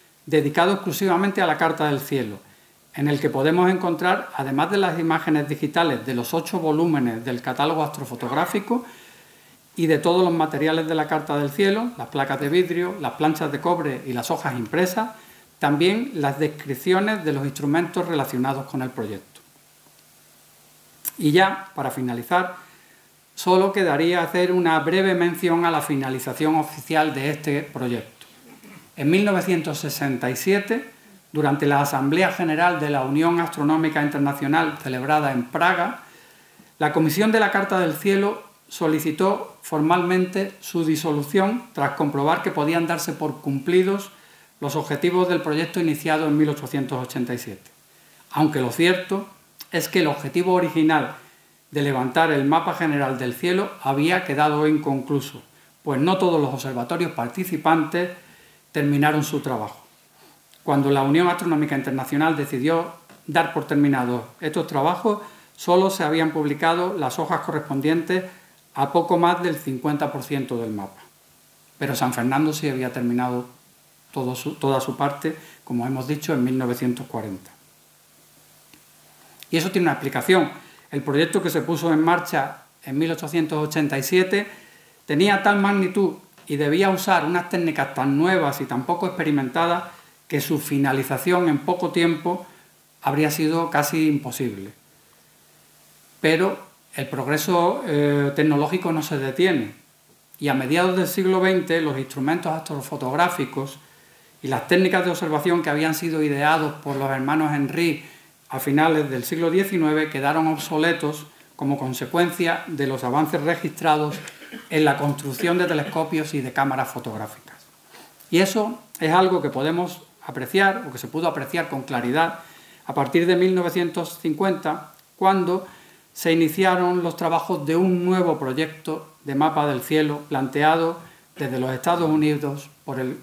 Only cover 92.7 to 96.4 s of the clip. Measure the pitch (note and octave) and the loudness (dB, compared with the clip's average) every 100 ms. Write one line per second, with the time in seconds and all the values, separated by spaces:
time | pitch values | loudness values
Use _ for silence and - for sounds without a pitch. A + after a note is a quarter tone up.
92.7 | _ _ _ C#3 C#3+ D3+ D3+ D#3 E3 E3 | _ _ _ -2 0 0 0 0 0 0
93.7 | D3 D3 D#3+ D#3 C#3+ B2+ - B2 G2 G2+ | 0 0 2 2 2 -2 -4 -6 -6 -12
94.7 | - _ _ _ _ _ _ _ _ _ | -18 _ _ _ _ _ _ _ _ _
95.7 | _ _ _ _ _ D#3+ D#3+ | _ _ _ _ _ 2 4